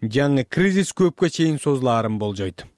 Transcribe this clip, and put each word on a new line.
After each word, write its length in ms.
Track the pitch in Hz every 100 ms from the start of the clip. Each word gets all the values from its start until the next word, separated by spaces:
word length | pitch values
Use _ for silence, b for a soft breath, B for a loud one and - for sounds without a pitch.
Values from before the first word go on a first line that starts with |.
жаңы 420 | 113 120 143 139
кризис 480 | 120 - 196 190 185
көпкө 380 | - 185 - 170
чейин 280 | - 160 147
созулаарын 560 | 151 135 127 117 110 107
болжойт. 480 | 104 98 95 - -